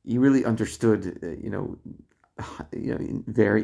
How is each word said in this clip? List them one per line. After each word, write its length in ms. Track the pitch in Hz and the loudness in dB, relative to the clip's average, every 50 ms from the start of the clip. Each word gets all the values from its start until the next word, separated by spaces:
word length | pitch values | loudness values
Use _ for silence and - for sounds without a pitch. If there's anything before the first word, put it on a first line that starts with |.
| - | -8
he 140 | - 113 123 | -2 0 4
really 280 | 131 139 135 135 - | 6 6 6 4 2
understood, 720 | 117 113 110 110 107 - - - 113 107 98 95 90 - - | 0 0 0 -2 -4 -4 0 2 4 4 4 0 -4 -8 -8
uh, 60 | - 85 | -8 -10
you 220 | 80 - - 110 | -8 -8 -8 -6
know, 280 | 98 98 - - - - - - - - - _ _ _ _ _ _ - - - - - - - - | -6 -6 -6 -6 -8 -12 -14 -18 -18 -18 -20 _ _ _ _ _ _ -14 -14 -12 -12 -14 -14 -12 -10
you 220 | - - - - | -8 -6 -6 -4
know, 280 | - - - - - - - | -4 -6 -6 -6 -8 -8 -2
very, 340 | 107 117 107 101 104 110 | 2 4 4 6 6 2